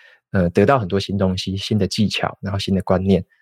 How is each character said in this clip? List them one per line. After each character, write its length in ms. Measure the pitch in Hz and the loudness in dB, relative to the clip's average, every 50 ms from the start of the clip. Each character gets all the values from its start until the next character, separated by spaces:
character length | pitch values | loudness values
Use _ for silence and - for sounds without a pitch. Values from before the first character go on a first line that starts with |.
| - - - _ _ _ | -20 -20 -20 _ _ _
呃， 180 | - 98 87 85 | 0 0 2 2
得 160 | - 101 101 | 4 4 4
到 120 | 95 139 | 4 4
很 80 | 127 104 | 2 0
多 140 | 85 98 98 | -2 -2 -4
新 180 | - - 101 | -2 -2 -2
东 200 | 98 95 95 90 | 0 0 0 -2
西、 180 | 90 - 95 95 | -2 -4 -6 -6
新 220 | 95 - - 113 | -6 -4 -2 0
的 100 | 104 92 | 0 0
技 220 | - - - 104 95 | 0 0 0 -2 0
巧， 280 | - - - - - - | 0 -2 -4 -4 -6 -6
然 100 | - 92 | -8 -6
后 80 | 101 98 | -4 -4
新 160 | - 95 95 | -2 -2 -2
的 60 | 92 | 0
观 200 | - - 95 90 | 0 0 0 0
念， 240 | 95 98 98 87 - _ _ _ | 2 2 2 2 0 _ _ _